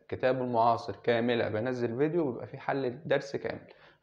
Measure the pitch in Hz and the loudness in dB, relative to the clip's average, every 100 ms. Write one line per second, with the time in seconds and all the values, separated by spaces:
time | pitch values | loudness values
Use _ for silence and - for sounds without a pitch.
0 | - 107 131 131 127 117 117 113 - 98 | -10 -2 0 0 0 4 4 4 -2 -4
1 | - 117 120 117 107 107 123 127 120 117 | 2 2 4 2 2 0 -2 0 -2 0
2 | 156 175 147 113 113 135 - 139 127 120 | 0 2 0 -2 -8 -8 -4 -2 -2 -4
3 | - 143 - - - - - - - _ | 0 0 0 -6 -4 -8 -12 -20 -20 _